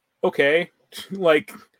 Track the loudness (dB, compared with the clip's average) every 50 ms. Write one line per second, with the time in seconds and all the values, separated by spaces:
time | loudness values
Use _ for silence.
0 | _ _ _ _ -4 -4 0 0 0 2 2 0 -2 -4 _ _ _ _ -20 -20
1 | -16 -14 -10 -2 2 2 2 2 0 -4 -18 -20 -20 _ _